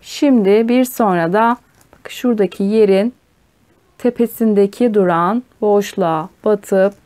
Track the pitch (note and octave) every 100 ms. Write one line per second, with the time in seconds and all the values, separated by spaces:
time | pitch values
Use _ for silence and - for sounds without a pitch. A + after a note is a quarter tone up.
0 | - - D4 B3+ F#3+ G#3 A3+ A#3+ B3+ -
1 | A3 F3+ E3 G3+ A3+ A#3+ _ _ _ _
2 | - - B3 A3 F#3+ - G3 G#3+ G#3 F#3+
3 | A3 - _ _ _ _ _ _ _ _
4 | B3 A#3+ A#3 - A3+ G#3 G3+ - A#3+ G#3
5 | F#3 E3+ F3 A3+ - _ G#3+ G3+ G3+ -
6 | F3 D#3+ E3+ _ A3 G#3 - F#3+ F#3+ G3+